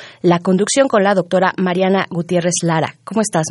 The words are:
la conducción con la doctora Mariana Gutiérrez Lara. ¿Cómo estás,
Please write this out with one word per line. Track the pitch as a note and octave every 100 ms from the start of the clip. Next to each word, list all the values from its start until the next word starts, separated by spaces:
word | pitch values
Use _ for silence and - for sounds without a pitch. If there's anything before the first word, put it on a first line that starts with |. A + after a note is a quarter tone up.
| - -
la | - F3
conducción | F3 F#3 G3+ C#4 C4+
con | G#3+
la | G3 G3
doctora | F3 F#3 F#3 -
Mariana | F#3 F3 F#3 F#3+ -
Gutiérrez | E3+ E3 F3+ E3+ F3
Lara. | E3 D#3+ C#3+ -
¿Cómo | - G#3+
estás, | G#3+ E3 D#3